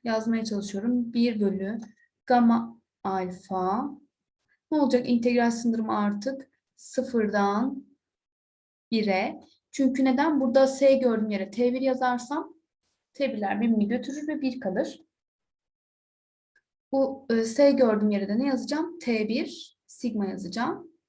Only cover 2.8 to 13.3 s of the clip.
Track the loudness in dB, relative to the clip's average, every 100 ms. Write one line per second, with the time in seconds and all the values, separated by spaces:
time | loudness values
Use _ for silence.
2.8 | _ _ -6 -4 -4 -8 -8 -4 -2 -2
3.8 | -4 -10 _ _ _ _ _ _ _ 0
4.8 | 4 2 2 2 2 2 2 0 -2 -2
5.8 | -2 0 0 -2 -6 -8 -12 _ _ _
6.8 | -8 -6 -2 0 0 2 2 2 -2 -4
7.8 | -14 _ _ _ _ _ _ _ _ _
8.8 | _ -2 0 0 -2 -6 -18 _ _ 0
9.8 | 0 2 2 2 2 2 4 4 4 4
10.8 | 4 6 4 0 -2 -4 -6 -2 0 0
11.8 | -2 0 0 -2 -4 -8 -8 -16 _ _
12.8 | _ _ _ -4 -4